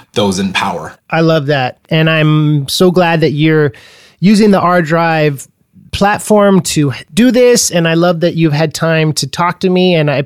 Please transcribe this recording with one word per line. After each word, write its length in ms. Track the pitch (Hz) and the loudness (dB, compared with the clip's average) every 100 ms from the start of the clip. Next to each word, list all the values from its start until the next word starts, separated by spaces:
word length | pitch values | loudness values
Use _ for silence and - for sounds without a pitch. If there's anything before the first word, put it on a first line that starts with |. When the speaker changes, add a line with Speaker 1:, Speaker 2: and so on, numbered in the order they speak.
| _ | _
Speaker 1:
those 240 | 117 101 92 | -4 -2 -2
in 160 | 98 | -4
power. 420 | - 101 85 80 - _ | -4 -6 -8 -12 -18 _
Speaker 2:
I 100 | 165 | -2
love 280 | 165 160 139 | 0 0 -2
that. 280 | 143 127 - _ | -2 -4 -8 _
And 180 | 160 160 | -2 0
I'm 580 | 160 151 151 151 151 135 | 2 2 2 0 -2 -4
so 240 | - 185 | 0 0
glad 300 | 175 170 165 | 2 0 0
that 120 | 156 | -2
you're 420 | 147 160 156 147 - - - _ _ | 0 0 2 0 -4 -18 -20 _ _
using 320 | 180 208 214 | 2 4 4
the 80 | 190 | 2
R 200 | 175 180 | 2 0
Drive 680 | 151 165 165 160 151 135 - _ _ _ - | 0 0 0 0 0 -2 -12 _ _ _ -14
platform 720 | - 202 214 - 208 202 190 | -2 -2 -2 0 2 4 2
to 320 | - 160 139 - - | 0 -2 -2 -4 -6
do 180 | 151 247 | 0 2
this. 400 | 240 247 240 - | 4 4 2 0
And 160 | 175 165 | -2 0
I 60 | |
love 280 | 165 175 170 | 0 0 0
that 140 | 170 | -2
you've 200 | 160 160 | 0 0
had 180 | 147 160 | 0 -2
time 400 | - 165 160 156 | -2 -2 0 -2
to 140 | 147 139 | -4 -6
talk 340 | - 175 - | -4 -4 -2
to 80 | 185 | -2
me. 260 | 180 185 | 0 2
And 160 | 165 147 | 0 0
I, 140 | 135 | -2